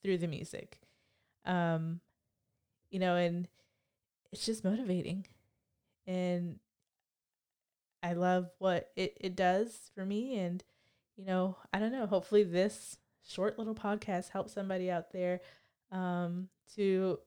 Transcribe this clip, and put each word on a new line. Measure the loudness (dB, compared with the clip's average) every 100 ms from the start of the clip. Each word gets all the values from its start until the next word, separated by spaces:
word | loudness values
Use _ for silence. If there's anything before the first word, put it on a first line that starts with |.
through | -2 0
the | 0
music. | -4 -8 -10 -12 -20 _ _ _ _ _ _
Um, | -2 0 2 0 -2 -6 _ _ _ _ _ _ _ _ -8
you | 0
know, | 2 4
and | 2 0 -6 _ _ _ _ _ _ _ -16
it's | -6
just | -4 0
motivating. | 0 0 0 -2 -2 -6 -8 _ _ _ _ _ _ _ -6
And | -2 0 0 -2 -8 _ _ _ _ _ _ _ _ _ _ _ _ _ -8
I | -2
love | 2 4 4 0 0
what | 2 2 -2 -4
it, | -4 -4
it | -6 2
does | 4 4 2 -6 -16
for | -8
me. | -4 -2 -2 -2
And, | -2 -4 -8 _ _ _ _ -12
you |
know, | -2 0 0 -2 -4
I | -2
don't | 0
know, | 0 0
hopefully | 0 4 4
this | 6 4 2 0 -14 -18 _ _ -12
short | -2 -2 -2
little | -6
podcast | -4 -2 -2 -2 -4 -4
helps | -6 -4
somebody | -4 -4 -2 0
out | -2 -4
there, | -2 0 -2 -6 -20 _ _ -8
um, | -4 0 0 0 -2 -6 _ -12
to | 0 2 4 2 -2